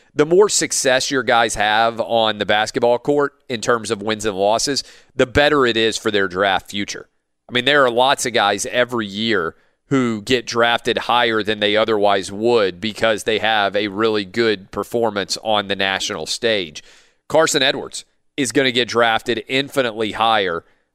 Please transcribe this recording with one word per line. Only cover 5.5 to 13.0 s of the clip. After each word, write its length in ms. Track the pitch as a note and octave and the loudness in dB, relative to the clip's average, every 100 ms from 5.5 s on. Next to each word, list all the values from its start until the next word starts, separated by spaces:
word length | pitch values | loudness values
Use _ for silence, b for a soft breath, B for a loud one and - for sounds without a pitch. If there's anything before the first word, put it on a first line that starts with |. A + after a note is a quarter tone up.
| D3 | 4
it 120 | B2 A2+ | 2 2
is 180 | A2+ G2 | 0 0
for 140 | A2+ | -2
their 180 | G2+ F#2+ | 0 0
draft 420 | F2+ G2+ F2+ - | 0 0 0 -2
future. 380 | G2+ G2+ - - _ _ _ - | -8 -8 -10 -16 _ _ _ -6
I 40 | |
mean, 120 | A#2+ | -2
there 200 | B2 D3 | 2 4
are 60 | C3 | 4
lots 360 | A#2 B2+ C#3 B2+ | 2 2 2 0
of 60 | |
guys 340 | A2+ G2+ G2+ A2+ | 0 2 0 -2
every 400 | A#2 B2 A#2+ G#2 | -2 0 -2 -6
year 480 | G2+ A2+ G2+ D#2+ - _ _ - | -4 -2 -2 -2 -8 _ _ -4
who 320 | C3+ B2 A2 | -2 0 -4
get 240 | G#2 B2+ - | -2 -2 -2
drafted 520 | A#2 A#2 A#2 - G#2 | 0 2 2 0 -2
higher 460 | - A#2+ A#2+ A2 | 0 0 2 0
than 160 | G2+ G#2+ | -2 0
they 160 | G#2 G#2 | 2 2
otherwise 560 | A2+ G#2+ G2+ G2+ F2+ | 2 2 2 0 -2
would 480 | G2+ A2+ A#2+ F#2+ F2 | -4 0 2 2 -2
because 420 | A2 G2 | -8 -2